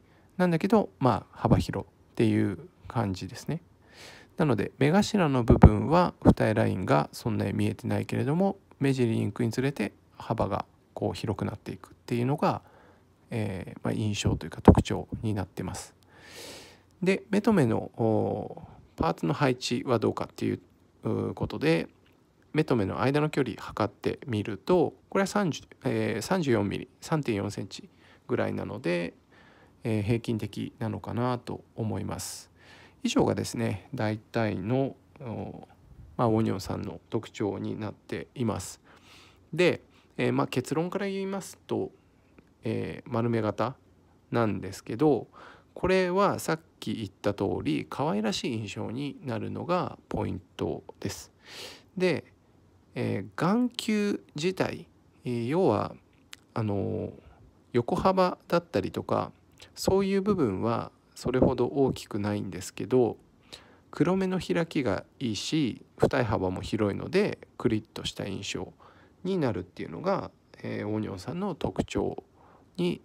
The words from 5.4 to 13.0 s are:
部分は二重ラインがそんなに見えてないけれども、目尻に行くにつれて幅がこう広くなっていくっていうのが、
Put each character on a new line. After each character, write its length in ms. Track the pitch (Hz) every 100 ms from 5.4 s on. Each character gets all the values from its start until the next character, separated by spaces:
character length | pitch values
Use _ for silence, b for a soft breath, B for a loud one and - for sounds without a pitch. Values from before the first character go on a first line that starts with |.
部 160 | 113 -
分 300 | - 104 -
は 240 | 170 175 -
二 260 | - - 117
重 60 |
ラ 120 | 107 107
イ 80 |
ン 100 | 101
が 240 | 98 147 -
そ 180 | - 120
ん 80 | 104
な 80 | 101
に 60 |
見 140 | 107 104
え 80 |
て 120 | 107 110
な 120 | 104
い 80 | 110
け 100 | 110
れ 80 |
ど 100 | 123
も、 240 | 165 196 - _ -
目 140 | 139
尻 240 | 131 120 113
に 60 |
行 100 | 107
く 120 | -
に 80 | 117
つ 100 | 131
れ 100 | 135
て 200 | - - - _ -
幅 300 | - 110 101
が 180 | 98 - _ _
こ 180 | - 101
う 20 |
広 240 | 92 101 98
く 60 |
な 80 | 101
っ 60 | -
て 140 | -
い 40 | -
く 160 | -
っ 20 | -
て 100 | -
い 80 | 120
う 40 | 123
の 100 | 151
が、 260 | 180 107 b b b b